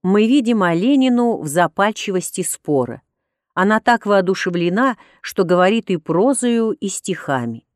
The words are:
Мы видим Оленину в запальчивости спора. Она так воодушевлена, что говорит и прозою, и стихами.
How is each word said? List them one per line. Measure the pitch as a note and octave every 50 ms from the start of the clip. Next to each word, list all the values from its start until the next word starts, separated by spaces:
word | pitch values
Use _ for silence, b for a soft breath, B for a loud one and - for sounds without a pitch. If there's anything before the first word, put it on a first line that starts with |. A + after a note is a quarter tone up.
| -
Мы | F#3 G3 G#3 A3
видим | A3+ C4 D4 A#3 A#3 A#3+ G#3+ F#3
Оленину | F3 E3 E3+ F#3+ B3+ D4 C4+ C4 C4 A#3+ A#3+ A#3+ A#3 A3
в | - -
запальчивости | D3+ C#3+ F3 F3 D#3 _ - G3 G#3+ G#3 - - - F#3+ F#3 F3 - - -
спора. | F3 - - - _ - D3 C3+ B2 A#2+ A#2 B2+ _ _ _ _ _ _ _ _ _ _ _
Она | F3+ F#3 G3+ A3 A3
так | _ - A#3+ A3+ -
воодушевлена, | G3+ G3+ G3 F#3 F3+ F#3+ - - F#3 F3 F3 E3+ F3 F3+ G#3+ B3+ C4+ A3 b b b b b
что | b - - G#3 F#3+
говорит | E3 F3+ F3 F3+ F#3+ A3 A3+ - -
и | F#3
прозою, | D#3+ _ - D#3+ E3+ G#3 C4+ C#4+ - B3 A#3+ A#3 A#3 A3+ A3
и | - _ -
стихами. | G3 - - _ - F3+ - - - C#3 B2+ A#2+ A#2 A2+ A2+ _ _ _